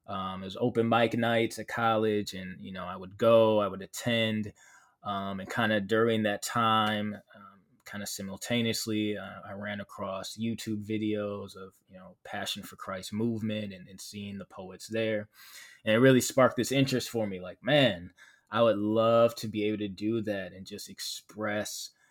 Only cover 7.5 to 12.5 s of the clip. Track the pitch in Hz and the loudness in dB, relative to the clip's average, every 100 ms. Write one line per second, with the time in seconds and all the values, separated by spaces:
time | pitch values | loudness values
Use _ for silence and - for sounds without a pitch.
7.5 | 98 _ _ - 104 101 - 98 95 - | -20 _ _ -16 -12 -10 -8 -10 -10 -2
8.5 | 120 113 110 113 107 107 101 98 98 104 | 0 0 -2 -2 0 0 -2 -8 -14 -12
9.5 | 101 104 104 98 - 98 95 95 107 113 | -10 -8 -8 -10 -10 -8 -8 -10 -6 -4
10.5 | 110 113 107 101 107 107 104 104 101 98 | -4 -6 -6 -4 -4 -2 -2 -4 -8 -12
11.5 | 98 95 _ _ 92 92 90 - 104 98 | -16 -18 _ _ -20 -20 -20 -12 -8 -6